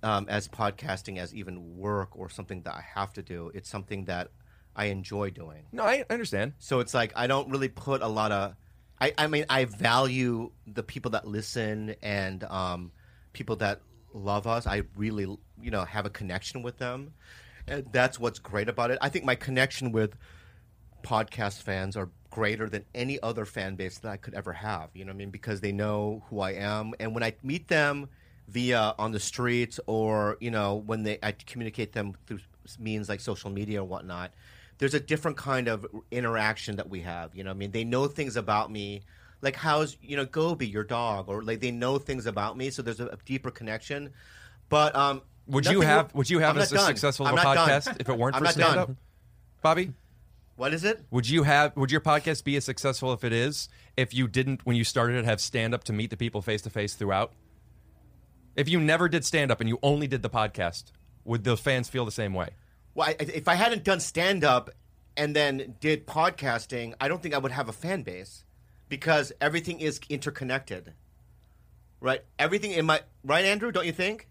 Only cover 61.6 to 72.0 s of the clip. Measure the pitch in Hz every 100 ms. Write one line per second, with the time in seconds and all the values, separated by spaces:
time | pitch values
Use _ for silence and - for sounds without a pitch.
61.6 | 143 131 120 131 117 - 104 95 85 -
62.6 | - - - - 156 156 147 160 156 175
63.6 | 226 226 165 185 - - 180 196 151 127
64.6 | - - _ _ _ - 147 147 147 135
65.6 | 135 120 151 151 - 160 170 170 139 117
66.6 | - 123 117 113 139 170 160 143 131 127
67.6 | 120 110 165 190 - 90 95 - - -
68.6 | - - _ 139 156 156 139 - 147 160
69.6 | 160 175 156 - - 147 147 143 131 131
70.6 | 135 92 92 80 - _ - - _ _
71.6 | _ - _ _